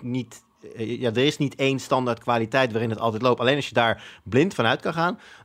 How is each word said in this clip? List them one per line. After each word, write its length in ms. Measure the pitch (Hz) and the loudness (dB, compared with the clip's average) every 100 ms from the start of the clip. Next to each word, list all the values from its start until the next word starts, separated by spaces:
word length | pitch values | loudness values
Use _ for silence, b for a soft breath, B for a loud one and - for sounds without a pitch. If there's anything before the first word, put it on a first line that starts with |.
niet 420 | 123 127 117 - _ _ - - | -8 -6 -8 -14 _ _ -16 -10
eh, 240 | 110 117 | -6 -4
ja, 80 | 120 | -2
er 80 | 110 | 2
is 140 | 143 - | 2 2
niet 160 | 143 | -2
één 240 | - 135 135 | 0 0 0
standaard 400 | - 131 127 117 | 0 0 0 -2
kwaliteit 540 | - 120 113 135 131 | 0 0 2 2 2
waarin 180 | 107 117 | 0 -2
het 80 | 107 | -2
altijd 240 | 117 107 | -2 0
loopt. 180 | 123 120 | 2 2
Alleen 160 | 120 143 | 2 0
als 120 | - | 0
je 60 | |
daar 300 | 120 117 104 B B | 2 2 0 B B
blind 300 | - 113 180 | -2 2 2
van 120 | - 113 | 2 2
uit 140 | 131 | 2
kan 120 | 196 | -2
gaan, 260 | 165 170 220 B B | -2 -2 -2 B B